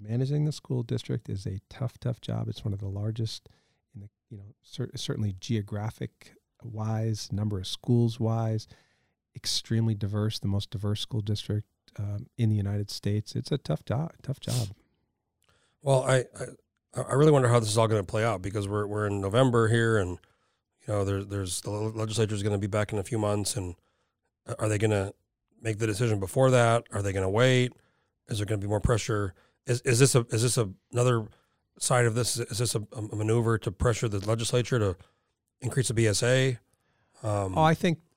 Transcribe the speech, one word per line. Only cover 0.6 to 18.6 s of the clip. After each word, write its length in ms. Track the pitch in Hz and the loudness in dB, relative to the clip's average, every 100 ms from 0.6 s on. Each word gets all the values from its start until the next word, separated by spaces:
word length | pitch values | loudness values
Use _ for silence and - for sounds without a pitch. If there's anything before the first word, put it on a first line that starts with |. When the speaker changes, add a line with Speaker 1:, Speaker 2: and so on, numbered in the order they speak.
| - 127 | -6 -4
Speaker 1:
district 460 | 117 117 - 127 - | -2 -6 -4 -6 -4
is 160 | 101 101 | -6 -6
a 160 | 95 _ | -8 _
tough, 280 | - 123 - | -8 -8 -6
tough 200 | 123 117 | -6 -6
job. 300 | - 113 117 | -4 -4 -4
It's 160 | - 110 | -6 -6
one 80 | |
of 60 | 98 | -6
the 100 | 101 | -6
largest 580 | 98 107 113 113 - - _ _ _ _ 101 | -4 -4 -4 -6 -6 -16 _ _ _ _ -20
in 60 | |
the, 80 | 101 _ _ | -20 _ _
you 80 | 104 | -18
know, 160 | 101 - | -18 -20
cer-, 300 | _ - 120 - | _ -10 -8 -8
certainly 380 | - 127 104 95 | -6 -2 -2 -4
geographic 920 | - 113 101 104 107 - 123 _ - _ _ _ 117 | -2 -2 -2 -6 -6 -6 -10 _ -20 _ _ _ -12
wise, 640 | 107 110 110 113 107 - | -6 -4 -2 -2 -4 -4
number 280 | 98 107 98 | -4 -2 -4
of 80 | 90 | -6
schools 540 | - - 120 117 113 | -6 2 4 4 2
wise, 480 | 110 113 113 110 - - _ _ _ _ _ - | 0 0 0 -2 -6 -20 _ _ _ _ _ -10
extremely 580 | - - - 113 113 | -4 -4 0 0 2
diverse, 460 | 104 101 104 107 - | 0 -2 0 -2 -2
the 80 | 104 | -2
most 220 | 98 - | -2 -2
diverse 320 | 98 104 104 | -6 -4 -4
school 180 | - 117 | -4 -4
district, 480 | 104 104 - 107 - _ _ - | -2 -4 -2 -4 -4 _ _ -10
um, 280 | 101 101 - - | -8 -8 -10 0
in 120 | 110 | 2
the 60 | 107 | 2
United 340 | 101 104 101 | 0 -2 -4
States. 460 | - 101 107 - - | -4 -2 -2 -2 -6
It's 160 | - | -4
a 60 | - | -4
tough 260 | - - | -2 -6
do-, 260 | - 117 165 - | -2 -4 -4 -8
tough 180 | - - | -10 -8
job. 300 | - 123 98 - _ _ _ _ _ _ _ _ _ _ | -4 -2 -2 -8 _ _ _ _ _ _ _ _ _ _
Speaker 2:
Well, 220 | 139 131 | 2 2
I, 200 | 131 131 - - 127 - _ _ _ - | 4 2 2 -10 -14 -14 _ _ _ -8
I, 60 | - | 0
I 40 | 135 | 6
really 160 | 156 | 8
wonder 180 | 143 120 | 8 6
how 100 | 120 | 4
this 80 | 110 | 4
is 80 | 110 | 2
all 100 | 110 | 4
gonna 140 | 107 | 2
play 200 | 85 110 | 0 0
out, 180 | 113 98 | 0 0
because 260 | 95 104 | -4 -4